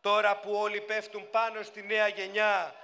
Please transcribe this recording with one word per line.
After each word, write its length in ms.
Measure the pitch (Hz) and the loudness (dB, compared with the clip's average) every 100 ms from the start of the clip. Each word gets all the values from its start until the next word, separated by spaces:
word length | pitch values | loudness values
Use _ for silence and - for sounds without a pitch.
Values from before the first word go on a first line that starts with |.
τώρα 360 | 202 208 208 202 | 2 4 4 2
που 160 | 202 | -2
όλοι 280 | 208 208 208 | 0 0 -2
πέφτουν 480 | 208 214 214 214 208 | -4 -4 -4 -12 -2
πάνω 320 | 220 226 220 | 0 0 -4
στη 200 | 202 214 | -12 -12
νέα 260 | 202 214 208 | -2 2 2
γενιά, 680 | 202 190 208 214 196 156 - | 0 -4 2 2 2 -2 -10